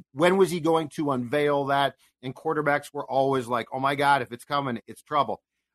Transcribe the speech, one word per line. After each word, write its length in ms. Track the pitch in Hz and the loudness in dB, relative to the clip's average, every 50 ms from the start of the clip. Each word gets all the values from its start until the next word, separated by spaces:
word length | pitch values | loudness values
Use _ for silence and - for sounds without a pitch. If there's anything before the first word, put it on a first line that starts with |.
| - _ | -20 _
when 260 | _ 131 165 180 190 196 | _ 2 2 4 6 6
was 140 | 190 165 | 4 4
he 80 | 170 180 | 2 0
going 300 | 143 165 165 160 160 143 - | 0 2 2 2 0 -2 -6
to 160 | - 156 143 | -4 -2 -2
unveil 540 | 135 123 123 117 131 147 147 147 147 143 139 | -2 -2 -2 -2 0 0 2 2 0 0 0
that? 300 | 135 139 139 139 135 - _ _ _ _ _ | 0 0 0 0 0 -2 _ _ _ _ _
And 140 | - 131 131 | -12 -12 -12
quarterbacks 580 | - - 160 156 151 147 147 143 143 143 - - | -8 -6 -4 -2 0 0 0 0 0 -2 -6 -10
were 160 | 143 135 - | -10 -8 -2
always 380 | 127 135 135 135 135 131 120 113 | 0 0 2 2 2 0 -2 -2
like, 200 | 123 117 110 - | -4 -4 -4 -6
"Oh 80 | - 135 | -6 -4
my 160 | 131 139 143 | -2 -2 -2
God, 260 | 139 139 139 143 139 | 0 2 2 2 2
if 100 | 120 101 117 | 0 -4 -10
it's 100 | 120 - | -14 -8
coming, 360 | - 147 143 139 135 120 107 - | -4 -4 -2 -2 -2 -4 -6 -8
it's 160 | - 107 - | -12 -18 -20
trouble." 400 | - _ 151 147 131 110 98 - _ _ _ _ _ _ _ | -10 _ 0 0 0 0 -2 -6 _ _ _ _ _ _ _